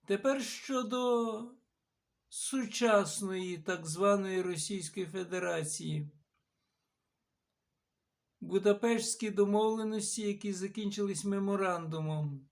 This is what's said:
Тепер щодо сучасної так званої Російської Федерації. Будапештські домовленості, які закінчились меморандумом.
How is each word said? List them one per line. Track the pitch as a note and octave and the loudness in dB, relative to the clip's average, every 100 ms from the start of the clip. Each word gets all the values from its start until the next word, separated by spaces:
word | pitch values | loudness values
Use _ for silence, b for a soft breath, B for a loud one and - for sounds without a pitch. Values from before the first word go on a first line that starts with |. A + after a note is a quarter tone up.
| - | -2
Тепер | - C4+ C#4 | 0 2 0
щодо | A#3 - - C4 G#3+ B3 B3 A#3+ A3+ A3 A#3+ C4 _ _ _ _ _ _ _ | -4 -8 -4 -4 -2 0 2 2 0 -4 -10 -16 _ _ _ _ _ _ _
сучасної | - - C4+ G#3+ - A#3+ G#3 E3 - G3 F#3+ F3+ E3+ | -10 -4 -4 -4 0 4 4 4 -4 -4 -4 -4 -6
так | D#3 F3 E3 | -4 -4 -4
званої | D#3+ G3+ G3+ F#3+ F#3 | 2 4 4 2 -2
Російської | F3+ E3 D#3 G3 D#3+ - E3+ | -2 -4 -4 -6 -6 -8 -6
Федерації. | F#3 F3 F3+ F3+ E3 D3+ - D#3+ D3+ D3 _ _ _ _ _ _ _ _ _ _ _ _ _ _ _ _ _ _ _ _ _ _ _ | -6 -4 -4 -2 -2 -4 -6 -4 -6 -6 _ _ _ _ _ _ _ _ _ _ _ _ _ _ _ _ _ _ _ _ _ _ _
Будапештські | E3+ F#3+ G3+ G3+ A#3 A#3 A#3 - A3 | -2 2 4 4 4 4 2 -2 0
домовленості, | G3+ G3+ G#3 A3 A3 A3 G#3+ G#3 - | 4 6 8 6 4 0 0 -2 -2
які | G#3 G3+ G#3 | -2 -2 -4
закінчились | F3+ G3 G#3 G3+ G3+ G3+ F#3+ | -2 -4 -2 -4 0 -2 -2
меморандумом. | G3 G3 G3 G3 F#3+ F3 D#3+ D#3+ D#3 D#3 D3 C#3 C3+ | -2 0 0 2 2 0 -4 -4 -2 -2 -2 -6 -14